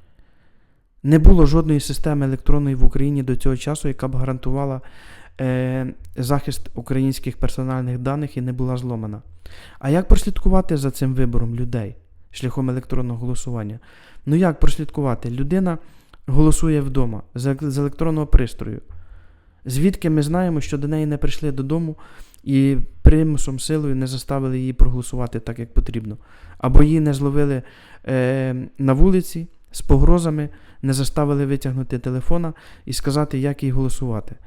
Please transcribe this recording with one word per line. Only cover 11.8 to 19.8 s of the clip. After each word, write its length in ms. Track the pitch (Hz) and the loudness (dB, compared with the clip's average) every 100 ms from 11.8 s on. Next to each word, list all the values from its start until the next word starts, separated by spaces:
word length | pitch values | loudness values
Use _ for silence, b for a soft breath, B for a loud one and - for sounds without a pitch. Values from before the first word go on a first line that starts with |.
| 101 - _ - - | -8 -14 _ -20 -20
шляхом 380 | - 127 135 131 | -10 -6 -4 -4
електронного 500 | 127 - 127 123 117 | -6 -4 -4 -4 -6
голосування? 600 | 123 120 123 120 104 113 B B B B 139 | -6 -6 -6 -8 -8 -12 B B B B -2
Ну 100 | 160 | 0
як 240 | 180 143 | 0 4
прослідкувати? 720 | 160 - 147 - 139 120 117 | 4 4 0 -4 -4 -4 -6
Людина 480 | 123 139 185 185 160 b b b b - | -6 -4 -2 -2 -6 b b b b 0
голосує 540 | 135 156 147 165 151 | 6 6 4 2 0
вдома 420 | 135 135 117 107 - 123 | -2 0 -2 -4 -12 -6
з 120 | 135 | -4
ек-, 220 | 135 151 | -4 -4
з 80 | 139 | -4
електронного 500 | 143 - 165 156 147 | -4 -2 -2 -2 4
пристрою. 540 | - 120 - 117 - - b b b b b b b - | 4 4 -8 -12 -12 -14 b b b b b b b -6
Звідки 440 | 131 | 0